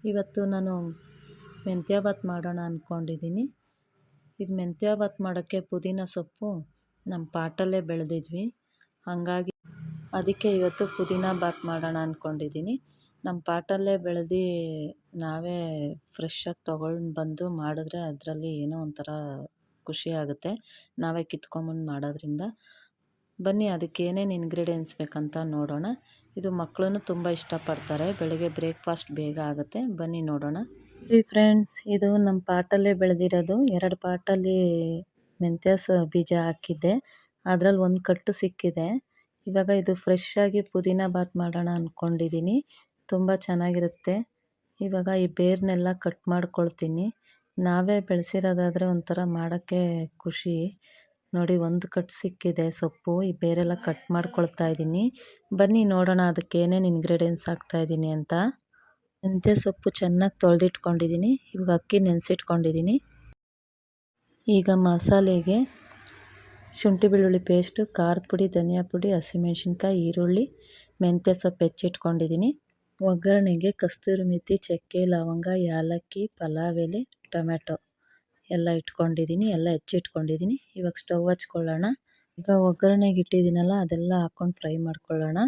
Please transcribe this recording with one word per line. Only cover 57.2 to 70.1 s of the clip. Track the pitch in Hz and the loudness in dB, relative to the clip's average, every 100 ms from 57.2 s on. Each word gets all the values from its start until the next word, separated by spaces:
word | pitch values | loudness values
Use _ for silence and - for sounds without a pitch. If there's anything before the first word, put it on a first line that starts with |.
| 165 170 - | 2 -2 -4
ಹಾಕ್ತಾ | 170 - 170 | -8 -4 -2
ಇದ್ದೀನಿ | 160 160 156 156 | 0 0 0 -2
ಅಂತ. | 151 170 220 269 _ _ _ _ _ _ | -2 0 0 -2 _ _ _ _ _ _
ಮೆಂತ್ಯ | 190 185 196 | -2 0 2
ಸೊಪ್ಪು | 208 196 - - - | 2 2 0 -2 0
ಚೆನ್ನಾಗಿ | 180 175 196 - | 2 4 2 4
ತೊಳೆದಿಟ್ಕೊಂಡಿದ್ದೀನಿ. | 180 170 180 - 175 170 170 170 208 269 _ | 4 6 4 0 -2 0 0 0 2 0 _
ಇವಾಗ | 190 180 170 | -4 2 0
ಅಕ್ಕಿ | - 202 | 4 4
ನೆನೆಸಿಟ್ಕೊಂಡಿದ್ದೀನಿ. | 190 170 - 185 - 170 160 160 170 262 _ - - - _ _ _ _ _ _ _ _ _ _ - | 4 2 2 -2 0 0 2 0 2 0 _ -20 -20 -20 _ _ _ _ _ _ _ _ _ _ 4
ಈಗ | 202 185 190 180 | 4 6 4 6
ಮಸಾಲೆಗೆ | 170 - 196 196 180 165 208 269 - - - - - - - - - - - | 4 6 6 6 4 2 2 2 -4 -20 -20 -20 -20 -20 -20 -20 -20 -12 0
ಶುಂಠಿ | 214 190 208 | 2 6 6
ಬೆಳ್ಳುಳ್ಳಿ | 196 190 185 185 | 6 6 4 4
ಪೇಸ್ಟು, | 180 180 - 214 - | 4 4 -2 -4 0
ಖಾರದ | 170 175 185 | 2 2 0
ಪುಡಿ, | 180 190 | 0 2
ಧನಿಯಾ | 185 170 180 180 | 2 2 0 0
ಪುಡಿ, | 180 196 | -2 0
ಹಸಿಮೆಣಸಿನ್ಕಾಯಿ, | 185 156 175 175 170 180 175 196 190 | 0 0 0 0 0 -2 -2 0 2
ಈರುಳ್ಳಿ, | 165 | 0